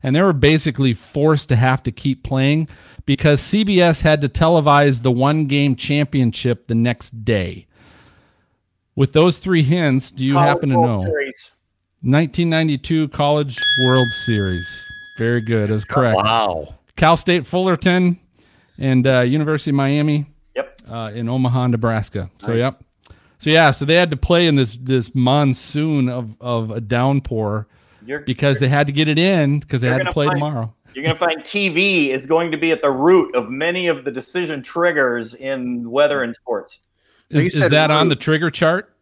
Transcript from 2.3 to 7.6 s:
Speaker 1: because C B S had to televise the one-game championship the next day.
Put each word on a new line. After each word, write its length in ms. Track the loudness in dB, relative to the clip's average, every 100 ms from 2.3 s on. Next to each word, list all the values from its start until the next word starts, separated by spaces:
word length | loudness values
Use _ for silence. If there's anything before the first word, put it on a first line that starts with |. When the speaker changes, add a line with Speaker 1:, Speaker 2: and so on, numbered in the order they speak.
| 0 2 0 -2 -10 -20 -12 -2
Speaker 1:
because 340 | 0 2 2
C 220 | 0 -2
B 160 | 2 4
S 200 | 4 2
had 180 | 2 2
to 80 | 0
televise 720 | 0 2 4 4 4 4 2
the 100 | 0
one-game 640 | 2 2 0 0 0 0 0
championship 920 | -2 -2 0 0 0 0 -4 -4 -2
the 80 | 0
next 480 | 0 -2 -10 -8
day. 440 | -2 -2 -2 -10